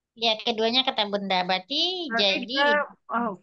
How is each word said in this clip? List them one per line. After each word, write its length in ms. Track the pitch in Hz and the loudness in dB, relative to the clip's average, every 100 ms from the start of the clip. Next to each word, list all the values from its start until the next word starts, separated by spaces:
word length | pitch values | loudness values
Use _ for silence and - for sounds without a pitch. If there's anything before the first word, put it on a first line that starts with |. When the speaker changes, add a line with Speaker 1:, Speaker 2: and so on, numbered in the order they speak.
| _ - | _ -2
Speaker 1:
Ya, 160 | 226 220 226 | 0 0 -2
keduanya 360 | 220 226 247 262 | 0 2 2 0
kata 160 | 269 208 | 0 0
benda. 220 | 202 196 185 180 | -2 0 0 2
Berarti 280 | 185 - 294 339 370 320 | -2 -2 -2 -2 -2 -4
Speaker 2:
Berarti 140 | 226 202 | 2 2
Speaker 1:
jadi 200 | 190 233 | 2 -2
Speaker 2:
dia, 160 | 269 285 294 285 - - | 0 2 2 0 -8 -6
oh, 160 | 226 233 185 | -4 -4 -6